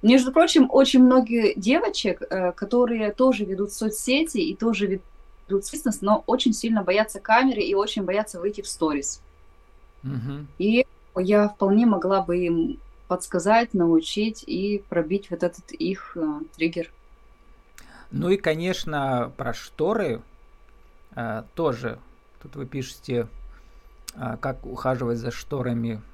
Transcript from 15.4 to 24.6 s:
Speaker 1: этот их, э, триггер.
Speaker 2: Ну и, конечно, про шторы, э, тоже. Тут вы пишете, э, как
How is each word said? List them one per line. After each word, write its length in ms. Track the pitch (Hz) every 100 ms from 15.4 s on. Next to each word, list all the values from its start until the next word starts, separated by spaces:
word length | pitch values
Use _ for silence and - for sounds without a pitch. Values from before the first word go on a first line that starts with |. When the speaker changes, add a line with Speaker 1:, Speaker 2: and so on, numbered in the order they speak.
Speaker 1:
этот 280 | 180 - -
их, 440 | - 165 190 - -
э, 40 | 156 147 160 -
триггер. 360 | 165 170 165 - - - - - - - _ - - - -
Speaker 2:
Ну 180 | 139 170
и, 60 | 196
конечно, 960 | 170 156 175 185 - 151 135 127 117 -
про 180 | 131
шторы, 680 | 113 - - 160 226 180 113 - - - - - - - - - -
э, 280 | 117 110 113
тоже. 460 | - 165 120 127 131 - - _ -
Тут 160 | 147 139
вы 100 | 131
пишете, 640 | 139 127 - - 123 113 - - - - - - - -
э, 220 | - 127 113
как 280 | 135 131